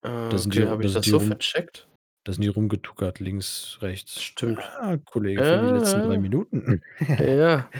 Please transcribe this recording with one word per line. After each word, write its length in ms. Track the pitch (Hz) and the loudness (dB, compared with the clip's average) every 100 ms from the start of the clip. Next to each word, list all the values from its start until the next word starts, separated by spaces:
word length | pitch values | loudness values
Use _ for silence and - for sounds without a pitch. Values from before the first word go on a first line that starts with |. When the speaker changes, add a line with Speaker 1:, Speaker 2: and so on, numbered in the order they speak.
Speaker 1:
Ah, 300 | 117 120 113 | -8 -6 -2
Speaker 2:
Da 60 | 117 | -2
sind 160 | 104 | 0
die 60 | 101 | 2
Speaker 1:
okay, 20 | |
Speaker 2:
ru-, 60 | 107 | 2
Speaker 1:
habe 140 | 107 | 0
Speaker 2:
da 40 | 107 | 0
Speaker 1:
ich 40 | |
Speaker 2:
sind 140 | 101 | 0
Speaker 1:
das 20 | 101 | 2
Speaker 2:
die 40 | |
Speaker 1:
so 80 | 104 | 4
Speaker 2:
rum, 20 | |
Speaker 1:
vercheckt? 680 | 104 104 - 165 170 - _ _ _ _ | 2 -2 -2 -4 -6 -16 _ _ _ _
Speaker 2:
da 80 | - | -8
sind 100 | 90 | -2
die 60 | 104 | 0
rumgetuckert, 720 | 101 107 101 - - 92 - | 0 0 -2 -6 -6 -6 -4
links, 580 | 95 98 92 - - - | -6 -6 -6 -10 -12 -10
rechts. 400 | 98 95 - - | -8 -8 -12 -12
Speaker 1:
Stimmt. 380 | - - 117 110 | -12 -6 -4 -4
Speaker 2:
Ah, 360 | - - 226 165 | -8 -8 -4 -4
Kollege, 460 | - 117 101 98 | -4 -4 -2 2
für 140 | 143 180 | 4 4
die 80 | 240 | 4
letzten 340 | 247 220 196 | 2 2 2
drei 140 | 226 101 | 2 0
Speaker 1:
Ja, 20 | |
ja. 0 | |
Speaker 2:
Minuten. 640 | 98 127 220 131 - 98 - - | 0 0 -2 -4 0 0 -2 -6
<laughs> 120 | 143 135 | -2 2
Speaker 1:
Ja, 520 | 131 135 165 156 127 | 4 6 6 4 0